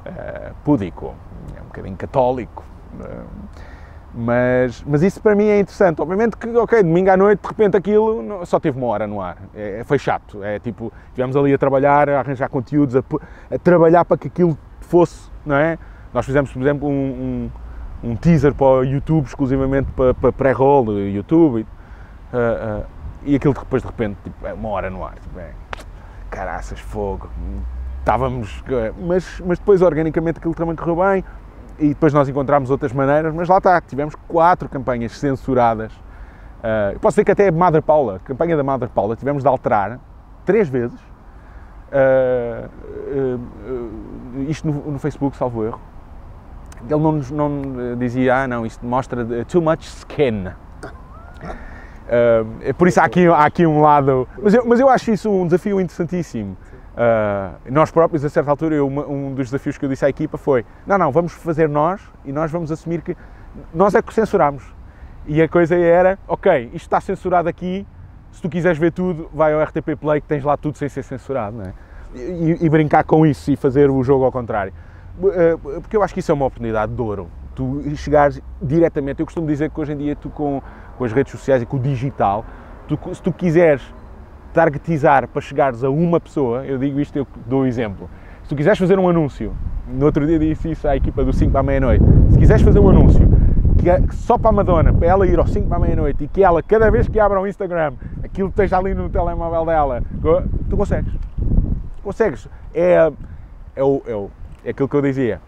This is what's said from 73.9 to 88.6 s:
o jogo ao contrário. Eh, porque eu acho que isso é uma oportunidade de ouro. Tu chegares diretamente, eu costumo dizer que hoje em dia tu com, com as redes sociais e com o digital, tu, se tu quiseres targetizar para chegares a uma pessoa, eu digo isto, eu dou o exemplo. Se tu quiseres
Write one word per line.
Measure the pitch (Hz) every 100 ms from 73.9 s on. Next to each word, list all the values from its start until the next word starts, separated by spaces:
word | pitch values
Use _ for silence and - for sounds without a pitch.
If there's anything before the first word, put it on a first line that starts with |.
o | 135
jogo | 127 139 131
ao |
contrário. | 123 113 110 95 90 - - - - 185
Eh, | 185 165 160 147 151
porque | - 214
eu |
acho | 190
que | -
isso | 175
é |
uma | 151 131
oportunidade | - 117 110 110
de | 117
ouro. | 117 98 87 - -
Tu | - 131 139 143 147
chegares | - 147 147 135 - -
diretamente, | 151 156 165 156 139 135
eu | 156
costumo | - 160
dizer | 147 151
que | -
hoje | 147
em | 147
dia | 147 143
tu | 147
com, | - 147 139 - - - -
com |
as | 135
redes | 110 135
sociais | - - 135
e | 117
com | 139
o |
digital, | 123 135 135 - 110 101 117 - - - -
tu, | 151 -
se | 180
tu | -
quiseres | - 180 160 175 139 - - - - - - -
targetizar | - 165 143 - 165 151 139 120
para | -
chegares | - 139 143 117
a | 135
uma | 139 170 170
pessoa, | - - 135 117 135
eu | 135
digo | 139 139
isto, | 143 147
eu | 139 - -
dou | 135
o | 131
exemplo. | 120 113 87 87 - - -
Se | -
tu |
quiseres | 143